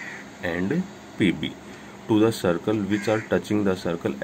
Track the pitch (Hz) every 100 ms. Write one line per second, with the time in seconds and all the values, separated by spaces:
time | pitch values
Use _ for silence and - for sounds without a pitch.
0 | - - - - 90 85 95 160 190 -
1 | - - 95 - 65 - - - - -
2 | - 110 113 113 95 85 - 110 98 104
3 | 107 110 110 92 - 104 98 92 90 85
4 | 107 -